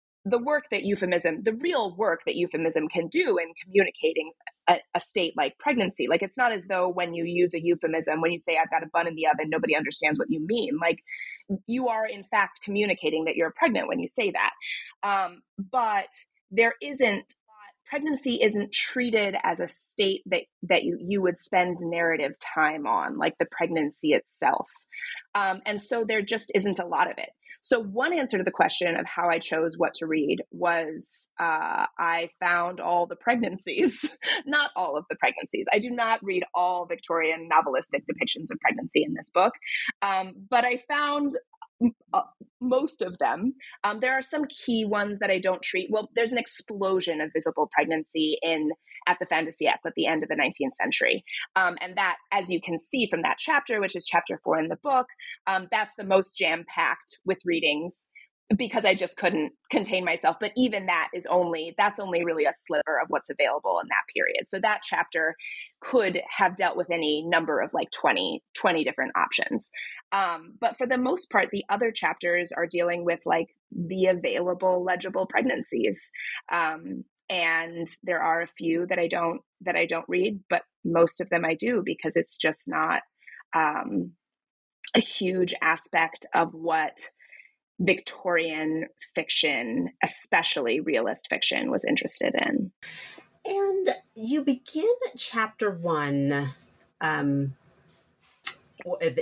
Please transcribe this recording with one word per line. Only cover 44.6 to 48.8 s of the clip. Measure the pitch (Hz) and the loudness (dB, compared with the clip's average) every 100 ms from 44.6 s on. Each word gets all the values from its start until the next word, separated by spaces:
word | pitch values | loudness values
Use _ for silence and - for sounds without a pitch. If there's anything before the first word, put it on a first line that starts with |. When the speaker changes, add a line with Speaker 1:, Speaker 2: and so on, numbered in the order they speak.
| - 226 214 | -2 0 2
Speaker 1:
ones | 208 208 202 | 0 0 -2
that | 202 | 0
I | 190 | 2
don't | 185 180 | 2 0
treat. | - 185 185 | -2 -4 0
Well, | 214 - 233 | -2 0 0
there's | 233 | 0
an | 247 | 0
explosion | 226 - - 202 190 190 175 156 | -4 -8 -8 -2 2 2 2 -2
of | 156 | 0
visible | 160 160 151 151 | 0 -2 0 0
pregnancy | 156 151 160 156 160 156 156 | 2 2 0 -2 0 0 0
in, | 165 160 151 160 | 0 0 0 -4